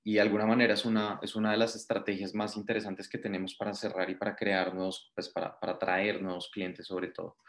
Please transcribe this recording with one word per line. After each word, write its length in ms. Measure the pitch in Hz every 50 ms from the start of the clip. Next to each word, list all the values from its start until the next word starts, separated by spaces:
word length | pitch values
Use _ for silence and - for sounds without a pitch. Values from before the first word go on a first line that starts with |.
| -
y 120 | 107 107
de 60 | 104
alguna 260 | 104 104 101 104 107
manera 280 | 110 113 123 120 113 104
es 100 | 101 -
una, 360 | 117 110 107 107 104 98 - 101
es 140 | 104 -
una 160 | 110 107 107 107
de 40 |
las 200 | 110 113 113 -
estrategias 580 | 107 - - - 98 - - 101 98 98 92 92
más 220 | 107 104 104 -
interesantes 520 | 107 101 120 113 107 107 101 95 92 98 -
que 100 | - 95
tenemos 360 | - 107 95 92 95 92 -
para 180 | - 104 101 98
cerrar 380 | - - 101 - 92 90 90
y 60 | 92
para 180 | - 101 101 98
crear 400 | - 104 101 98 95 92 92 92
nuevos, 380 | 92 92 95 92 - - _ -
pues, 140 | - 90 -
para, 320 | - 92 - - - -
para 180 | - 90 90 -
traer 420 | 92 92 92 95 98 107 95 87
nuevos 300 | 95 92 90 90 - -
clientes 360 | - 104 90 90 87 85 87
sobre 220 | - 95 90 90 -
todo. 280 | - - - - - _ _